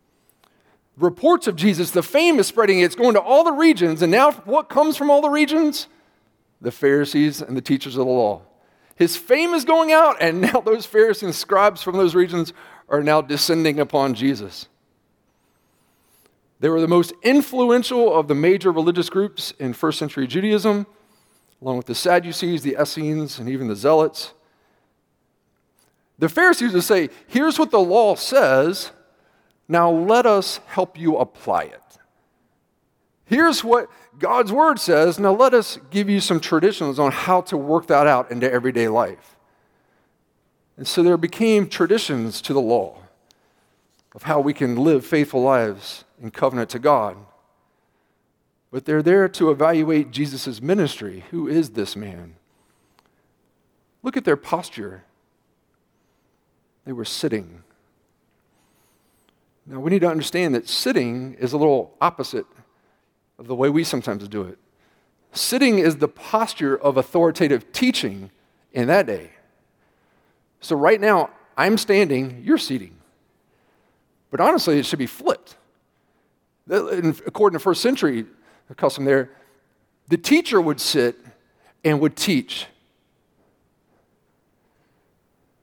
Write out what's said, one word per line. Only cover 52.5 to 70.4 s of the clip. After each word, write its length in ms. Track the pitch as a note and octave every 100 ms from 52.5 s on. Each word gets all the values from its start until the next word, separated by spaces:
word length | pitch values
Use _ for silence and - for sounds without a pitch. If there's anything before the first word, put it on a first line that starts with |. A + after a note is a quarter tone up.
| _ _ _ _ _ _ _ _ _ _ _ _ _ _ _
Look 140 | B3+ B3+
at 80 | -
their 120 | C#3+
posture. 640 | - E3+ E3+ - G2+ F#2 _ _ _ _ _ _ _ _ _ _ _ _ _ _ _ _ _ _ -
They 60 |
were 140 | B2 G#2+
sitting. 580 | - D3 A2 E2+ E2+ _ _ _ _ _ _ _ _ _ _ _ _ _ _ _ _ _ _ _ _ -
Now, 140 | C3
we 100 | D3+
need 120 | G3
to 80 | E3+
understand 440 | D#3+ C#3+ F3 F3
that 140 | A#2+ -
sitting 680 | - B3+ A3+ A#2+ B2 C3 B2
is 180 | B2
a 40 | D3
little 380 | D3+ C3+ A2 _
opposite 440 | E3 E3+ B2+ A#2 - _ _ _ _ _ _ _ _ -
of 80 | A#2
the 80 | B2
way 140 | C3+
we 140 | D3
sometimes 440 | D#3 C3 A#2 G2+ G2+
do 160 | G#2
it. 160 | F#2+ G2 _ _ _ _ _ _ _
Sitting 480 | - - B3+ C4+ G#3
is 180 | E3 D3
the 100 | D3
posture 680 | - - A3 A3 - C#3+ C3+
of 200 | C#3+ C3
authoritative 720 | - F3 E3+ D#3+ D#3 C3+ -
teaching 580 | - B3+ - A2+ G2 F#2+ _ _ _ _
in 140 | B2+ A#2+
that 200 | F#3+ C#3+
day. 240 | F#2+ D#2+ _ _ _ _ _ _ _ _ _ _ _